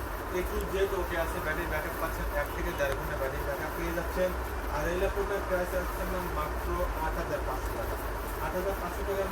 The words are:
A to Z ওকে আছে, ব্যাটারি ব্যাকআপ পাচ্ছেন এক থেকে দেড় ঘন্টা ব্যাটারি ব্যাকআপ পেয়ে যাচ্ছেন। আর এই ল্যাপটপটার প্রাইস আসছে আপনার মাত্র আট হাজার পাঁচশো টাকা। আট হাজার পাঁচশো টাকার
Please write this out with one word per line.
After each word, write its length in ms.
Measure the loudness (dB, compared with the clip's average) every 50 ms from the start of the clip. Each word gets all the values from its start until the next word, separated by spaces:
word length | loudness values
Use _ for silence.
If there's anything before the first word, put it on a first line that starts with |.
| -4 -4 -4 -4 -4 -2 0
A 20 | 0 0 2
to 80 | 0 0 0 2
Z 20 | 2 4 4 4 4 2
ওকে 160 | 0 2 2 2 2
আছে, 140 | 2 0 0 0
ব্যাটারি 220 | 0 0 0 0 0 0
ব্যাকআপ 220 | 0 0 -2 -2 -2
পাচ্ছেন 240 | -2 -2 0 0 0 0 0 0
এক 60 | 0 0 -2
থেকে 160 | -2 -2 0 0 2
দেড় 140 | 2 2 2
ঘন্টা 180 | 0 -2 -2 -2 0
ব্যাটারি 200 | 0 0 -2 -2 -2 -2
ব্যাকআপ 220 | -2 -2 -2 -2 -2
পেয়ে 160 | -2 -2 0 0
যাচ্ছেন। 320 | 0 -2 0 2 2 2 2 2 0 -2 -2 -4 -4 -2 -2 0
আর 100 | 0 2 2
এই 60 | 2 2
ল্যাপটপটার 400 | 2 2 2 2 0 2 0 0 0
প্রাইস 240 | 2 2 2 2 2 0 0
আসছে 200 | 0 0 -2 -2 -2
আপনার 200 | 0 0 0 -2 0 0 0
মাত্র 280 | 0 0 -2 -2 0 0 0 2 2 0 0 0 0
আট 80 | 0 0 0
হাজার 220 | 0 0 0 0 0
পাঁচশো 240 | 0 -2 0 -2 -2 -2
টাকা। 180 | -2 -2 -2 -2 -2 -2 -2 -2 -2 -4 -4 -2 -2 -2
আট 80 | 0 0
হাজার 180 | 0 0 0 0 0
পাঁচশো 200 | -2 -2 -2 -2 0
টাকার 220 | 0 2 2 0 0